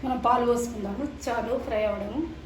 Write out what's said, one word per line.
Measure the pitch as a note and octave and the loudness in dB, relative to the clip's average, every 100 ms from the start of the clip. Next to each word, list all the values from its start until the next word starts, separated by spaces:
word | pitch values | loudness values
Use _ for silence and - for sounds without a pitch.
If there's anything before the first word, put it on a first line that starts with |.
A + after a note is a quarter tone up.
మనం | C4 B3 A#3 | 0 2 4
పాలు | B3 A#3+ | 4 6
పోసుకుందాము | A#3+ A#3+ G#3+ G3+ G3+ D4 - - | 2 2 -4 -4 -4 -4 -6 -4
చాలు | A3+ G#3+ B3 A#3+ | -2 0 -2 0
ఫ్రై | A3 G#3+ | 0 2
అవ్వడము. | G3+ G3+ A#3+ E4+ - | 0 -2 -2 -4 -6